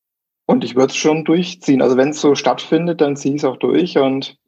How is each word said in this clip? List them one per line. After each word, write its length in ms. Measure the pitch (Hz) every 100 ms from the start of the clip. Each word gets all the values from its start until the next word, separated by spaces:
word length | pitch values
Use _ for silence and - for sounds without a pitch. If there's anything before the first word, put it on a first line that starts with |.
| _ _ _ _ -
und 180 | 127
ich 100 | 120
würd's 220 | 123 131 -
schon 280 | 156 156
durchziehen. 580 | 156 170 180 - - 131
Also 140 | 127 127
wenn's 240 | 139 147
so 140 | 151
stattfindet, 680 | 139 131 - - 160 170 165
dann 160 | 147 143
zieh 180 | -
ich's 100 | 147
auch 120 | 139 123
durch. 420 | 127 143 175 156
Und 380 | 135 135 139 -